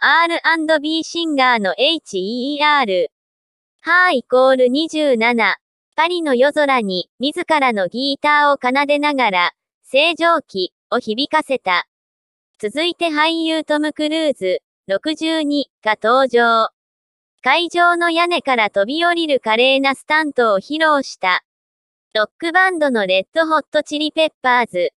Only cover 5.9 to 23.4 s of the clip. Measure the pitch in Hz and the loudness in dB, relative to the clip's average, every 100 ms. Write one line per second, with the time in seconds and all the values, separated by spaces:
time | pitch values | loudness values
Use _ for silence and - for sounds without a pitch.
5.9 | - 330 359 302 247 285 294 285 254 196 | -2 -2 -2 -2 2 2 2 0 0 -2
6.9 | 180 - _ 269 349 339 302 262 208 180 | -6 -8 _ -6 -4 -2 0 0 0 -4
7.9 | 226 277 277 294 294 285 285 247 269 285 | -4 -6 -2 0 2 2 2 0 0 0
8.9 | 294 294 277 226 185 175 - _ _ _ | 0 0 0 0 0 -2 -4 _ _ _
9.9 | 262 330 311 339 330 - 190 180 - _ | 0 0 2 0 0 -2 -8 -8 -10 _
10.9 | 233 220 214 294 311 - 262 - 349 - | -4 -4 -4 -2 -2 -2 -4 -2 -2 -4
11.9 | _ _ _ _ _ _ _ 208 277 349 | _ _ _ _ _ _ _ -8 -4 -4
12.9 | - 339 302 320 330 320 320 302 302 302 | -2 -4 0 0 0 -2 -4 -2 -2 -2
13.9 | 302 302 320 311 - 185 175 - _ - | -4 -4 -2 -2 -2 -4 -4 -6 _ -6
14.9 | 196 311 311 320 320 294 285 - _ - | -4 -4 -4 -4 -2 -2 -4 -4 _ -4
15.9 | - 214 254 262 240 233 226 220 - _ | 0 2 2 2 2 4 2 0 -6 _
16.9 | _ _ _ _ _ 254 311 339 349 349 | _ _ _ _ _ 0 0 0 2 2
17.9 | 339 339 330 349 339 - 240 208 202 202 | 2 0 0 0 -2 0 0 0 0 -2
18.9 | 311 339 339 311 269 220 220 262 269 269 | 0 0 0 0 -2 0 2 2 2 0
19.9 | 262 - 311 302 262 226 196 - 311 311 | -4 -2 -2 0 0 0 0 -2 -2 2
20.9 | 285 - - 185 180 - _ _ _ _ | 0 -2 -4 -2 -2 -4 _ _ _ _
21.9 | _ _ 214 214 _ 330 359 381 339 294 | _ _ -4 -4 _ -2 2 2 2 0
22.9 | 226 190 190 - 320 | 0 0 0 -2 -4